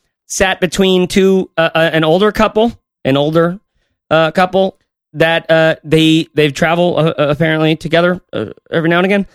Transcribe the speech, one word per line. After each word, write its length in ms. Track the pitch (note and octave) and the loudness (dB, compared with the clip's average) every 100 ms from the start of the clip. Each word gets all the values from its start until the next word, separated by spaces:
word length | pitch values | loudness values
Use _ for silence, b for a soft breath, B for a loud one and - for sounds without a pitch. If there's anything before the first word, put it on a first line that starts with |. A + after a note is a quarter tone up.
| _ _ - | _ _ -12
sat 340 | - F#3+ - | -4 -2 -2
between 480 | D#3+ - F#3+ F#3 F3+ | -4 0 0 2 0
two, 420 | G3+ F#3+ F#3+ - - | 2 2 2 -2 -2
uh, 140 | E3 | -2
uh, 160 | D#3+ D#3+ | 0 0
an 120 | D#3 | 0
older 280 | D#3 F3+ G#3+ | 2 2 0
couple, 400 | G#3 G#3 G#3+ A#3 - _ _ | 0 -2 0 -2 -4 _ _
an 120 | C3 C#3 | -2 0
older, 420 | D3 E3 E3+ F#3+ _ _ _ _ - | 0 0 -2 -4 _ _ _ _ -2
uh, 200 | D#3+ D#3+ | 0 0
couple 480 | F#3 F3+ F#3+ F#3+ _ _ _ _ | 0 0 0 -2 _ _ _ _
that, 360 | D3+ D#3+ E3 - | -2 0 0 0
uh, 260 | D#3+ D#3+ - | 2 2 -2
they, 440 | D3 D#3+ D#3+ D#3+ - | -2 2 2 2 -2
they've 200 | D3+ D3+ | -2 -2
traveled, 440 | C3+ D#3+ F3 F3 D3+ | 0 -2 0 0 0
uh, 160 | D#3 - | -2 0
uh, 80 | D3 | -2
apparently 480 | D3 D#3+ D#3 D#3 D#3+ | 0 -2 0 0 -2
together, 440 | D#3 D#3+ F3 F#3 - | -2 0 0 -2 -8
uh, 140 | - G#2+ - - | -10 -10 -12 -6
every 180 | E3+ E3 | -4 0
now 100 | E3+ | 0
and 60 | F#3+ | 0
again. 200 | G3+ F#3 | -2 -4